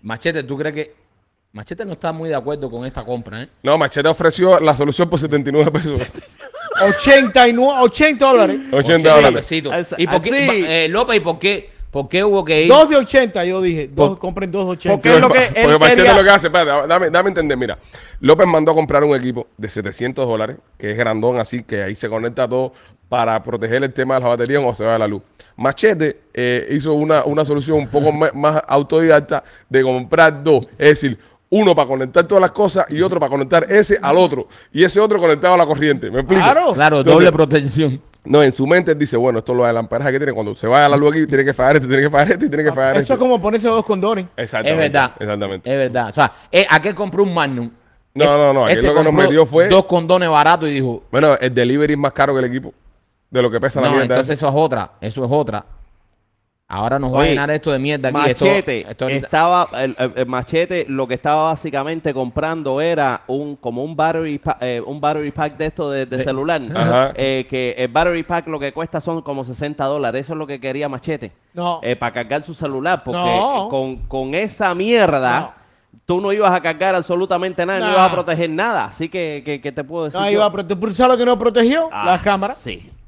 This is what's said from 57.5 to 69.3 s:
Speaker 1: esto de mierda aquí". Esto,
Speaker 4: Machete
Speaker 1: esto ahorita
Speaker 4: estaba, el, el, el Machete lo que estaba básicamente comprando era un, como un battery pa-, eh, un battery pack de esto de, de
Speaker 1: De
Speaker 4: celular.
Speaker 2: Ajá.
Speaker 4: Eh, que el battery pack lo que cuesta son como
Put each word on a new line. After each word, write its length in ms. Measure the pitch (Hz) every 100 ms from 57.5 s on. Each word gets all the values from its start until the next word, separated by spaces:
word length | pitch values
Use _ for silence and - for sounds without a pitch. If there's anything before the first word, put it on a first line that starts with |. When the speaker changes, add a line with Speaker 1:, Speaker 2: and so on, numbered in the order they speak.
Speaker 1:
esto 220 | 151 156
de 80 | 139
mierda 280 | 139 147 131
aquí". 200 | 147 147
Esto, 140 | 123
Speaker 4:
Machete 460 | 143 143 185 120 95
Speaker 1:
esto 140 | 110
ahorita 220 | 131 135 127
Speaker 4:
estaba, 420 | 156 170 180 170
el, 220 | - 131 127
el, 140 | 127
el 120 | 107 123
Machete 600 | 127 127 160 180 180 -
lo 200 | 135 127
que 60 |
estaba 300 | 127 147 156 156
básicamente 640 | 156 165 139 139 165 160
comprando 640 | 131 127 135 156 165 143 131
era 420 | 165 165 139 120 -
un, 300 | 135 147 143
como 260 | 120 117
un 140 | 147 156
battery 420 | 160 165 160 143
pa-, 180 | - -
eh, 200 | 127 120
un 160 | 117 147
battery 320 | 147 151 147
pack 240 | - 151 151
de 100 | 156
esto 240 | - 147
de, 160 | 139 131
de 100 | 127
Speaker 1:
De 60 |
Speaker 4:
celular. 380 | 131 135 147 165 120
Speaker 2:
Ajá. 400 | 135 113 120 135 -
Speaker 4:
Eh, 300 | 135 131 123
que 240 | 131 123 120
el 120 | 127
battery 340 | 127 170 170
pack 240 | 160 175 170
lo 140 | 156
que 120 | 139
cuesta 280 | 143 165 165
son 200 | 160 165
como 220 | 143